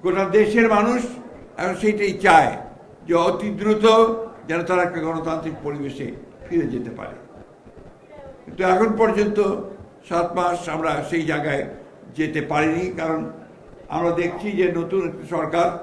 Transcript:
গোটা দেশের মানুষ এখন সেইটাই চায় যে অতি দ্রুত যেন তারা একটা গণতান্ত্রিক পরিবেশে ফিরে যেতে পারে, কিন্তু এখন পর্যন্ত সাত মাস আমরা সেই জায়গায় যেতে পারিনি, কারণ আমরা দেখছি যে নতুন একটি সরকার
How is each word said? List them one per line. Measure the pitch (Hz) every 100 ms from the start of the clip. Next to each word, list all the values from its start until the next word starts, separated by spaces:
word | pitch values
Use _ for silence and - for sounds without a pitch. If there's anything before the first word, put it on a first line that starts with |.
গোটা | 175 190 190 208
দেশের | 214 226 226 208
মানুষ | 226 247 - - - - - -
এখন | 180 185
সেইটাই | 214 208 202 - 196
চায় | 165 127 - - - - - -
যে | 170 175
অতি | 180 208 165
দ্রুত | 208 214 220 220 226 226 - - -
যেন | 165 170
তারা | 180 175
একটা | 170 160
গণতান্ত্রিক | 165 160 160 160 147 151
পরিবেশে | 143 139 135 131 - - - -
ফিরে | 175 131
যেতে | 120 113 -
পারে, | - - - - - - - - - - - - - -
কিন্তু | - - 185
এখন | 185 220 220
পর্যন্ত | 220 202 208 - 196 180 - - - - -
সাত | 170 175 185
মাস | 175 175 165 156
আমরা | 160 151 147
সেই | 170 156
জায়গায় | 151 160 139 - - - - - 143
যেতে | 151 156 139
পারিনি, | 151 160 165 185 180
কারণ | 160 160 - - - - - - - 151
আমরা | 170 170
দেখছি | 170 - 208 180
যে | 180 170
নতুন | 170 190 170
একটি | - 156 170
সরকার | 151 170 175 -